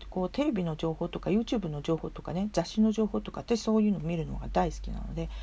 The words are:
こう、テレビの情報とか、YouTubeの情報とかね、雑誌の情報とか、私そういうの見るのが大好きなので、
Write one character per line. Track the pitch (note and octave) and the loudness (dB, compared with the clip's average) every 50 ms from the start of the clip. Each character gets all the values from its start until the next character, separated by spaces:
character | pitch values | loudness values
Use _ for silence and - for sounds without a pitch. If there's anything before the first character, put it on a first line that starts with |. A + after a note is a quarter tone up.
| - - | -16 -6
こ | - F#3 F#3 | -2 -2 -2
う、 | F3+ | 0
テ | - - C#4+ | 0 2 2
レ | D4+ B3+ | 2 2
ビ | G#3 F3+ | 2 0
の | E3 D#3 D#3 | 0 0 0
情 | - E3 D#3+ | 0 -2 0
報 | - E3+ F3 | 0 -2 -4
と | - E3 | -4 -2
か、 | - D#3 | 0 2
YouTube | F3 A3 A#3 - C4+ A#3 F#3+ D#3+ | 2 2 2 2 0 0 0 -2
の | D3 D3 | -4 -2
情 | D3 - E3 D#3 | 0 0 0 0
報 | - D#3+ | 0 -4
と | - - | -8 -8
か | - - | -6 -4
ね、 | C#3+ F3+ G3+ G#3+ - | -2 -2 -2 0 0
雑 | - - | 0 0
誌 | - - G#3+ | 2 2 4
の | G#3+ A3 G#3 | 4 4 6
情 | - A3 G3+ | 4 2 2
報 | - G#3+ | 0 -2
と | G#3 - | -4 -4
か、 | - - | -6 -8
私 | C3 - A#3+ A3 | -2 0 0 0
そ | - A3+ A3 | 2 2 4
う | A3 G#3+ | 4 4
い | G#3 | 4
う | |
の | G3+ D#3+ | 2 2
見 | D3 D#3+ E3+ | 0 -2 -2
る | E3 D#3 | -2 -2
の | C#3+ C3+ - | -4 -4 -6
が | - C#3 | -6 0
大 | - F3+ F#3 E3 | 2 2 2 2
好 | - - | 0 -4
き | - - | -6 -6
な | - - | -6 -6
の | - - C#3+ | -6 -6 -4
で、 | D#3+ E3 - - - | -4 -4 -6 -6 -8